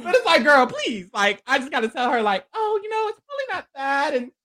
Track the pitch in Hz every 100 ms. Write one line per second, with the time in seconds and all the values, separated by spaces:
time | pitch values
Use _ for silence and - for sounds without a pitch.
0 | 247 427 466 330 262 285 254 587 605 226
1 | 180 220 202 202 - 269 262 285 220 269
2 | 247 254 214 190 - - 427 427 415 440
3 | 440 427 _ 571 523 370 - 277 277 277
4 | 294 277 240 _